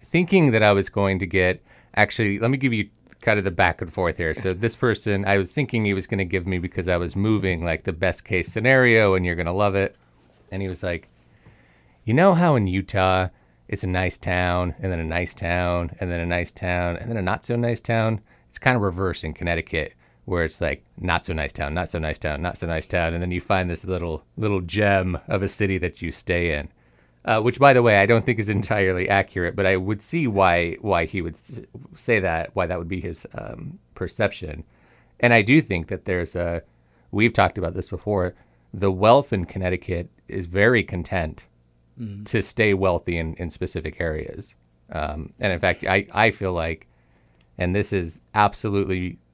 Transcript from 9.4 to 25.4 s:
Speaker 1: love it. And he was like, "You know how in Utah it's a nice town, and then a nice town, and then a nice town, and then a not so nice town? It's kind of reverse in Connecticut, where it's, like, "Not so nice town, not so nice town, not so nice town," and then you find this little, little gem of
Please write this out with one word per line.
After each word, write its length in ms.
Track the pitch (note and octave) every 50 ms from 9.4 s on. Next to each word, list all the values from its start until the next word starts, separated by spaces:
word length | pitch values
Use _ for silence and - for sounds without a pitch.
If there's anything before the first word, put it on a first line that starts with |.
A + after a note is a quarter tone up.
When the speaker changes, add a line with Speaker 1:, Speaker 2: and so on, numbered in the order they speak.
| F2 E2 F2
Speaker 1:
love 220 | F#2+ G#2 G2+ F#2+
it. 200 | G2 G2 - - _ _ _ _ _ _ _ _ _ _ _
And 100 | - F#2+
he 60 | G2 F#2+
was 140 | F2+ -
like, 260 | - F#2 F2 E2+ - _ _ _ _ _ _ _ _ - _ _ _ _ _ _ _ _ _ _ _
"You 100 | - A2
know 200 | C#3 F3+ G3+ F#3
how 220 | E3 F3+ E3+ D3+
in 120 | B2 G#2 F#2+
Utah 600 | F2+ F#2+ F#2 - - G2+ F#2+ F#2 F#2 F#2 F#2 F2+ - _ _ _ _ _ _ _
it's 160 | - F#2+ -
a 40 | F#2
nice 300 | F2+ F2+ F#2 F2+ - -
town, 580 | - - F2+ F2+ F2+ F2+ F2 F2+ F2+ F2 E2 -
and 120 | G2 F#2+
then 80 | F2+ E2+
a 60 | E2
nice 280 | D#2+ D#2+ E2+ F2+ E2+ -
town, 580 | - - E2+ F2 F2+ F2+ F2 F2 F2 F2 E2+ - -
and 120 | - F2+
then 80 | F2 E2+
a 60 | E2+
nice 260 | E2+ F2 F2 F2 -
town, 460 | - - - F2+ F2+ F2+ F2+ F2 F2 -
and 120 | - A2+
then 80 | A#2 A2+
a 40 |
not 240 | F#2+ F#2 G2+ A2+ -
so 100 | - A#2+
nice 240 | A#2+ A#2+ A#2 A#2 A2+
town? 420 | - - A#2 A2+ A2 A2 A2+ G#2 _ _ _ _ _ _
It's 100 | _ -
kind 160 | - C3+ B2+
of 60 | B2
reverse 420 | G2+ G2 F2 F2 G2 F#2 D#2+ - -
in 100 | D#2+ D#2
Connecticut, 600 | - - F2 E2+ E2 E2 - - E2 D2+ - - _ _ _ _ _ _
where 180 | - G2 F2 E2+
it's, 160 | D#2 - -
like, 240 | - D#2 C#2 - _ _ _ -
"Not 280 | - F2+ E2 E2 -
so 80 | - F2+
nice 200 | D#2 D2+ C#2+ -
town, 200 | - D#2 C#2+ D2+
not 160 | E2+ F2+ D#2+
so 100 | - E2+
nice 180 | D#2 D#2 D#2 -
town, 240 | - E2+ D2+ C#2+
not 160 | D#2+ F2 - -
so 100 | - E2+
nice 180 | E2 D#2+ D#2
town," 280 | - - F2+ E2+ E2 E2
and 80 | E2+
then 100 | F2+ F2+
you 80 | F2+ F2
find 300 | - - G#2 F#2+ F#2 F2
this 160 | F2 - -
little, 400 | F#2+ F#2 F2+ E2 E2+ D#2+ D2+ _ _ _
little 260 | - A2 G#2+ G2+ F#2+
gem 580 | F#2 E2+ E2+ G2+ G#2 G2+ G2+ F#2+ F#2 F#2 F2+ E2 - -
of 140 | - F#2+